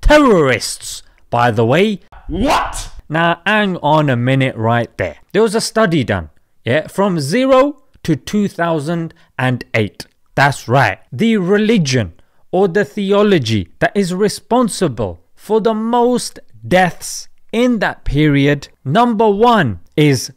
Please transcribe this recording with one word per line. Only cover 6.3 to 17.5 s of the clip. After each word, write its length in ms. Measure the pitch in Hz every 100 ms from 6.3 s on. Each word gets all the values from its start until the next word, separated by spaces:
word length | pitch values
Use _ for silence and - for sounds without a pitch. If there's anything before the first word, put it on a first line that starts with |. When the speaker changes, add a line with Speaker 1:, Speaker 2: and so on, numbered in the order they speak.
| _ _ _
Speaker 1:
yeah, 220 | 113 147 160
from 340 | - 202 170
zero 640 | 135 233 262 262 285 - _ _
to 120 | - 147
two 320 | - 208 196
thousand 640 | - 170 160 143 170 165 - _ -
and 260 | 127 123 -
eight. 320 | 113 104 - - _ _ -
That's 320 | 139 - -
right. 300 | 135 113 95 -
The 260 | 131 226 220
religion 760 | 175 208 214 233 139 127 90 - _ _ -
or 160 | 180 196
the 160 | 196
theology 840 | - 214 196 202 214 180 110 110 - -
that 160 | 170 202
is 180 | 180
responsible 1040 | 180 208 - - 240 233 - 165 117 98 82 _
for 260 | - - 214
the 140 | 226
most 640 | 220 226 240 240 240 - - - - 113
deaths 640 | 180 180 - - - - - -